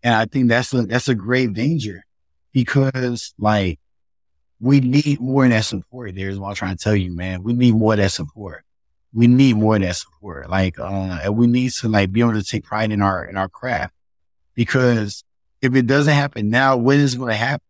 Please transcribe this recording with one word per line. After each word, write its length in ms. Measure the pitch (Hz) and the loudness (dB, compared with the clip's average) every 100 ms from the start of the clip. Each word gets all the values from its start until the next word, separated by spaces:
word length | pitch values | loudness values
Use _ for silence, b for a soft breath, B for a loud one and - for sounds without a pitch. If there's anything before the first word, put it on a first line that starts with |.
And 120 | 120 | 2
I 100 | 110 110 | 2 2
think 220 | 139 123 | 0 2
that's 240 | 117 123 | 2 0
a, 100 | 127 | -2
that's 260 | 107 120 - | 0 -2 0
a 60 | |
grave 400 | 117 95 127 127 | -4 0 -2 0
danger 500 | 101 131 165 107 90 _ _ _ _ _ | -2 -2 -2 -4 -10 _ _ _ _ _
because, 840 | 131 120 143 135 131 127 120 - _ | -2 0 2 0 -2 -4 -6 -10 _
like, 400 | 104 107 95 82 _ _ _ _ _ _ _ _ | 0 2 0 -4 _ _ _ _ _ _ _ _
we 200 | 117 139 | 2 2
need 400 | 127 135 147 143 | 4 0 0 -2
more 240 | 123 135 | -2 2
of 60 | 127 | 2
that 140 | 113 | 2
support. 500 | 107 101 - 123 113 | 0 -8 -10 -16 -14
There's 240 | 92 95 98 | -10 -8 -8
what 120 | 98 | -8
I'm 40 | |
trying 220 | 101 95 92 | -8 -8 -4
to 60 | |
tell 140 | - 104 | 0 0
you, 160 | 90 | 0
man. 300 | 87 92 92 | -6 -8 -6
We 100 | 98 | -4
need 220 | 120 123 | 2 4
more 200 | 110 110 | 4 2
of 40 | 107 | 2
that 140 | 98 | 0
support. 520 | - 73 - 101 82 _ _ _ _ _ | -2 -10 -12 -16 -16 _ _ _ _ _
We 140 | 110 120 | 2 4
need 300 | 123 135 107 | 6 4 4
more 200 | 107 107 | 2 2
of 60 | |
that 140 | 92 85 | 0 -4
support. 520 | - _ 104 76 62 | -10 _ -16 -16 -4
Like, 300 | 92 92 - | 0 0 -2
uh, 400 | 92 98 95 90 | -8 -6 -6 -6
and 120 | 95 104 | -4 2
we 100 | 120 | 2
need 260 | 120 127 | 2 0
to, 160 | - 120 | -4 -2
like, 240 | 107 95 | 0 0
be 80 | 101 | 2
able 140 | 120 | 0
to 80 | 107 | 0
take 220 | 98 107 | -4 -8
pride 280 | - 107 110 | -6 -4 -2
in 100 | 104 | 0
our, 220 | 101 95 | 0 0
in 120 | - 95 | -6 -6
our 120 | 95 | -6
craft, 440 | - 127 113 - _ _ _ _ _ _ | -6 -6 -6 -6 _ _ _ _ _ _
because 680 | - 117 131 127 117 104 - - _ _ _ | -4 0 2 2 2 -2 -8 -20 _ _ _
if 140 | 135 | 0
it 120 | 131 120 | 2 4
doesn't 280 | 135 147 | 2 4
happen 340 | 147 143 135 104 | 2 0 -2 -2
now, 280 | 117 135 131 | 2 4 2
when 240 | 120 143 | 4 4
is 140 | 143 | 2
it 40 | 123 | 0
gonna 160 | 127 | -4
happen? 280 | 107 120 147 _ | -2 -2 -4 _